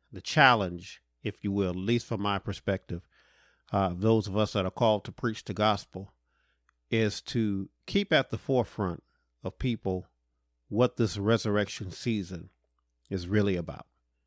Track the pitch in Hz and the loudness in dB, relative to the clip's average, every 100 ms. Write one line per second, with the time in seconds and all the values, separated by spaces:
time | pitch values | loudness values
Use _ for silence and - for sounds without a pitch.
0 | _ 98 - 160 139 117 95 87 92 - | _ -14 -4 6 8 8 2 -4 -14 -20
1 | _ _ - - 101 98 92 90 98 120 | _ _ -8 -6 -4 0 0 -2 0 0
2 | - 110 101 98 - 95 - 95 - 85 | 0 -2 0 -2 -4 -6 -4 -4 -4 -10
3 | - _ _ _ _ _ _ 101 95 87 | -10 _ _ _ _ _ _ 0 0 0
4 | 107 113 98 98 104 107 92 - 117 107 | 4 4 2 -2 0 0 -2 0 2 2
5 | - - 120 110 - 101 107 101 - 92 | -2 -6 -6 -6 -10 0 2 2 -4 -14
6 | 95 _ _ _ _ _ _ _ _ 113 | -14 _ _ _ _ _ _ _ _ 0
7 | 107 - - 123 107 98 95 _ - 196 | 0 -2 -6 -2 -2 -2 -6 _ -4 -4
8 | 202 151 131 107 - 131 107 - 95 82 | 2 2 2 -6 0 0 0 -2 -2 -4
9 | _ _ _ _ 92 - 127 117 98 92 | _ _ _ _ -12 -6 -4 -2 -2 -4
10 | 90 _ _ _ _ _ _ 104 123 - | -6 _ _ _ _ _ _ 0 0 2
11 | 113 104 101 113 110 104 104 - 92 - | -2 0 2 2 2 0 0 -6 -12 -8
12 | - 110 90 90 82 _ _ _ _ _ | -4 -2 -4 -10 -14 _ _ _ _ _
13 | _ 95 87 104 101 90 82 73 - _ | _ -6 0 2 2 0 -4 -12 -18 _
14 | _ _ | _ _